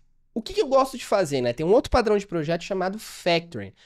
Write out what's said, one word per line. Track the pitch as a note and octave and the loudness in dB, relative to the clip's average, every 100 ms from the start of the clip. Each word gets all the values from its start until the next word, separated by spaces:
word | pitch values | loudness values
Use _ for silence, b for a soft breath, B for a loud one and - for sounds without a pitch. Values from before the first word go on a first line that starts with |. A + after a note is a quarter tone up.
| _ _ _ | _ _ _
O | A#3 | -10
que | A3+ | -6
que | F#4+ | -2
eu | D4+ | 2
gosto | C4+ C4+ B3+ | 4 2 -2
de | |
fazer, | - G#3 E3 C#3 | -2 0 0 0
né? | B2 | 0
Tem | A#2 | 0
um | D#3+ | 4
outro | A3+ - | 4 4
padrão | B3+ A3 G#3 | 2 2 0
de | G3+ | 0
projeto | E3+ D3+ E3+ | -4 -2 -4
chamado | - G3 F#3 G#3+ | -4 -4 -4 -6
factoring. | - - F#3 E3+ E3+ B2+ G2 - | -12 -4 0 0 0 -12 -12 -16